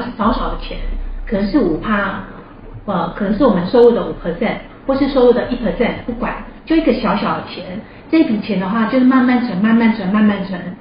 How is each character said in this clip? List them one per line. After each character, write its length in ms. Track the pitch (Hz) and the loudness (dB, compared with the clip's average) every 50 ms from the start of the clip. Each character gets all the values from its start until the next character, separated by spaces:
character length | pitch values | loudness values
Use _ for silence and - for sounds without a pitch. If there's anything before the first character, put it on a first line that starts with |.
| 240 - - - | -4 -6 -6 -2
少 160 | 202 226 254 | -2 0 0
少 160 | 254 - 247 | 0 -2 -4
的 60 | - - | -4 -6
钱， 160 | - - 180 - - - - - - - - - - - | -6 -8 -8 -6 -6 -6 -6 -6 -6 -8 -8 -10 -6 -4
可 100 | 226 196 | -2 -2
能 100 | 202 202 | -2 0
是 120 | 302 294 | 0 0
五 180 | 220 175 156 151 | 2 0 0 -2
趴， 460 | - 220 214 202 196 190 185 - - - - - - - - - - - - - - | -4 -4 -4 -2 -2 -4 -6 -8 -10 -14 -16 -18 -20 -20 -20 -20 -20 -18 -18 -12 -8
呃， 280 | - 190 175 170 - - | -6 -4 -4 -4 -6 -6
可 80 | - 208 | -6 -4
能 140 | 196 214 202 | -2 0 2
是 80 | 285 | 2
我 80 | 247 190 | 2 2
们 140 | 180 175 - | 2 0 2
收 160 | - 240 240 | 4 6 6
入 80 | 240 | 6
的 120 | 226 208 - | 6 4 0
五 100 | - - | -4 -8
percent， 420 | - - 175 165 - 233 190 - - - - - - - - | -6 -6 -6 -4 -2 -2 -4 -4 -6 -8 -14 -20 -8 -4 -2
或 80 | 269 | 0
是 120 | 269 285 - | 0 0 2
收 180 | - 262 247 247 | 2 4 6 6
入 40 | |
的 160 | 226 214 - - | 6 4 2 -2
一 60 | 254 - | -4 -4
percent， 340 | 233 190 165 - - - - - - - | -4 -4 -2 0 -2 -2 -2 -4 -8 -8
不 40 | 226 | -8
管， 200 | - - - - - - - - - - | -6 -6 -6 -6 -8 -12 -14 -18 -18 -4
就 100 | - 320 | 0 2
一 60 | 330 | 2
个 100 | - 294 233 | 4 2 2
小 220 | - - 185 190 | 2 0 0 0
小 200 | 214 247 180 156 | 0 0 -2 -2
的 80 | 156 - - | -4 -6 -10
钱。 160 | - - - - - 220 - - - - - - | -12 -12 -12 -10 -12 -12 -12 -14 -18 -20 -6 0
这 140 | - 330 311 | 2 4 4
笔 160 | - 226 196 | 4 2 -2
钱 200 | 185 - 208 180 | -2 -2 -2 -2
的 80 | 190 185 | -2 -2
话， 180 | 214 233 220 | 0 0 0
就 120 | 214 - 262 | 2 2 4
是 80 | 254 | 4
慢 180 | 254 262 254 247 | 6 6 6 4
慢 220 | 247 247 240 226 | 4 2 2 0
存， 140 | - 185 180 | -2 -2 0
慢 160 | 208 226 226 | 2 4 4
慢 180 | 233 233 220 208 | 4 4 4 2
存， 160 | - 190 180 | 2 0 0
慢 140 | 202 214 214 | 2 4 4
慢 200 | 208 202 190 180 | 4 2 0 -2
存 140 | - 190 170 170 180 180 - | -6 -8 -8 -8 -10 -12 -12